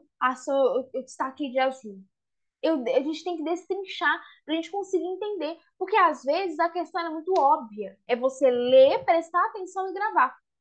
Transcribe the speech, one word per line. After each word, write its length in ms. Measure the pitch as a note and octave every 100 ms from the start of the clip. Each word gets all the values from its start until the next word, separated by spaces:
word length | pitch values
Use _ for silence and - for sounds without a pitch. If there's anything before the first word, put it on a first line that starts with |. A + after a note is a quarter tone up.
| - _
a 100 | B3+
ação 260 | B3+ - C4+ B3+ A3+
eu, 140 | B3+
eu 100 | C4
destaquei 460 | B3+ - C4+ C4+ C#4+
de 80 | B3+
azul. 440 | C4 C4 G#3+ F#3+ F#3+ _ _ _ _ _
Eu, 200 | D#4 D#4
a 200 | G#3+ F3+
gente 220 | C#4+ D#4 F4+
tem 100 | E4
que 80 |
destrinchar 800 | D4+ F4 - G4 F#4+ - D4 E4+ - - -
pra 100 | D#4+
gente 160 | D#4+
conseguir 340 | G4 F#4+ F4+ E4+
entender, 540 | F#4 G#4 G4+ D4+ E4+ _ _
porque 200 | F#4 G#4+
às 260 | F4 B3+
vezes 340 | B3+ E4 G4 D4+
a 100 | E4+
questão 360 | F4 E4+ F4+ E4+
é 40 |
muito 240 | D#4+ D#4+ F#4
óbvia. 600 | C#4 D#4 A3 G#3 F#3+ - -
É 80 | A#3+
você 340 | C4 C4 C4+
ler, 540 | A#3+ B3 C4 C4+ G4+
prestar 420 | - E4+ E4 F4 A4
atenção 420 | G#4 F#4 F#4+ F#4+
e 40 |
gravar. 400 | F#4 G#4+ F4 B3+ - _ _